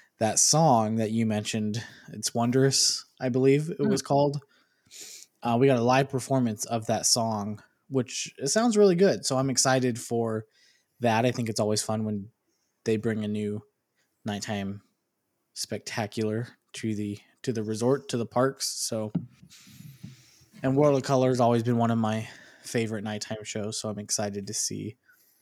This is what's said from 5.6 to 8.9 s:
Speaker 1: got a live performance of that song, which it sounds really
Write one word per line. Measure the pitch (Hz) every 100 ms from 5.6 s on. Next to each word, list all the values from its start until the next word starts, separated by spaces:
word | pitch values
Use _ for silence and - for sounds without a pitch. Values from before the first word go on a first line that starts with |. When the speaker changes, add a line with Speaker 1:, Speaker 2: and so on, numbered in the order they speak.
| 139
Speaker 1:
got | 127
a |
live | 117 131 139
performance | 131 - 135 120 104 -
of | 117 110
that | 110 -
song, | 123 113 110 101 107 - _ _
which | 135 120 - - -
it | 135
sounds | 214 240 208
really | 202